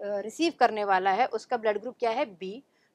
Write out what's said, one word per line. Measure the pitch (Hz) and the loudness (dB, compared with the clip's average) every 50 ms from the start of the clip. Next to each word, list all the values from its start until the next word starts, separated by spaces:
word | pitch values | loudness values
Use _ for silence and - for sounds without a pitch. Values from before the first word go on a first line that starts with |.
receive | 208 202 208 202 196 220 - - 320 339 - - | -8 -6 -4 -4 -6 -6 -4 -2 -2 0 2 4
करने | 254 226 220 214 202 | 4 4 4 2 2
वाला | 202 196 185 185 196 | 2 2 4 4 2
है, | 190 202 254 | 2 2 2
उसका | - - 220 - - 262 240 | 0 0 -6 -6 -4 -4 -2
blood | 220 220 208 208 | 0 0 0 0
group | 208 254 233 - | -4 -8 -8 -4
क्या | 247 226 | -2 -2
है? | 220 247 302 | 0 -2 -4
B। | 233 190 160 190 185 202 262 - _ _ _ _ _ _ | -4 -6 -12 -12 -12 -12 -12 -16 _ _ _ _ _ _